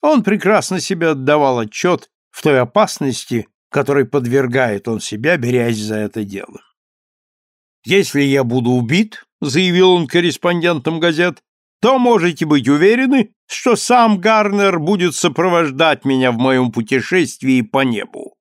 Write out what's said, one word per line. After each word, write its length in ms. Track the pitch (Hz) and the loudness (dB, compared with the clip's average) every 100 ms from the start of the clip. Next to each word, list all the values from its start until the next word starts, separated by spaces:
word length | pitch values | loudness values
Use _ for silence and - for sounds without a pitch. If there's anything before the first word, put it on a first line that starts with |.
Он 200 | 302 302 | 2 2
прекрасно 600 | 190 202 185 214 - 185 | 2 0 2 0 0 -6
себе 280 | - 180 165 | -6 -2 -2
отдавал 500 | 147 131 151 139 123 | -2 0 2 2 0
отчёт 520 | 110 - 175 170 - _ _ | -4 -4 -2 -2 -6 _ _
в 140 | - | -4
той 160 | 156 135 | 0 2
опасности, 880 | 123 208 214 - 143 120 - 120 - _ _ | 2 0 0 -2 -6 -6 -6 -6 -6 _ _
которой 340 | - 131 143 131 | -4 0 0 0
подвергает 800 | 147 120 135 131 123 123 101 107 | -2 0 0 0 0 -2 -2 -4
он 120 | 110 | -6
себя, 380 | - 107 135 175 | -6 -6 -2 -2
берясь 400 | 120 123 117 113 | 0 0 0 -2
за 180 | 107 107 | -4 -6
это 280 | 104 113 | -6 -6
дело. 360 | 101 98 - - _ _ _ _ _ _ _ _ _ _ _ _ - | -8 -10 -14 -20 _ _ _ _ _ _ _ _ _ _ _ _ 0
"Если 360 | 190 - 143 | 0 2 0
я 220 | 143 139 | 2 2
буду 280 | 123 123 120 | 0 0 0
убит, — 520 | 123 117 165 214 - - _ | 0 0 0 0 -4 -20 _
заявил 500 | 143 135 185 175 185 | -4 -2 0 4 4
он 160 | 180 160 | 4 2
корреспондентам 920 | 170 175 143 175 175 170 165 139 165 | 0 0 -2 -2 -2 0 -2 -2 -2
газет, — 420 | 170 156 175 151 _ _ _ _ | -2 0 -2 -2 _ _ _ _
то 180 | 220 269 | 0 2
можете 460 | 240 220 170 156 160 | 2 2 0 -2 0
быть 220 | 147 113 | 0 2
уверены, 680 | 147 185 240 262 269 220 _ _ | 2 4 4 2 2 0 _ _
что 280 | - - 226 | -6 -2 0
сам 420 | - 247 226 208 | 2 2 4 2
Гарнер 600 | 185 220 208 202 196 180 | 2 2 2 0 0 0
будет 360 | 151 202 175 139 | 0 0 0 0
сопровождать 880 | 175 139 180 175 160 131 156 143 | -2 0 0 2 0 0 0 0
меня 280 | 139 131 127 | 0 0 2
в 40 | 117 | 0
моём 360 | 131 131 123 | 2 2 0
путешествии 880 | 113 110 131 110 185 143 - 127 131 | -2 -2 -2 0 0 -2 -4 0 0
по 220 | 110 135 135 | 0 -2 -2
небу". 500 | 110 - - - _ | -2 -8 -14 -18 _